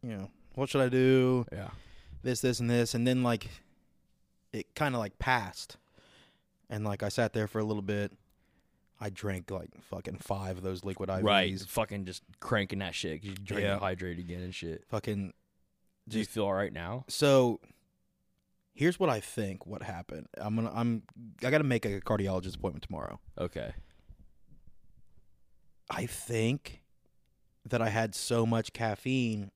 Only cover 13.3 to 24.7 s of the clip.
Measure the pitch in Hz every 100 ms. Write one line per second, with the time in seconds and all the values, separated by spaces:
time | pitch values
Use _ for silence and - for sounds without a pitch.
13.3 | 98 98 104 101 98 98 92 92 85 87
14.3 | 87 90 90 85 80 - 110 107 104 98
15.3 | - _ _ _ _ _ _ - - 208
16.3 | - 101 95 101 64 85 117 - - 147
17.3 | 135 123 110 - - _ _ _ _ _
18.3 | _ _ _ _ - 151 180 180 113 -
19.3 | - 101 95 - 101 - 87 90 80 -
20.3 | - 104 110 113 107 120 113 - - 117
21.3 | - 123 151 147 120 110 98 - 104 98
22.3 | 92 92 87 98 78 - 85 - - -
23.3 | - 90 - 55 - - - _ - -
24.3 | - - - -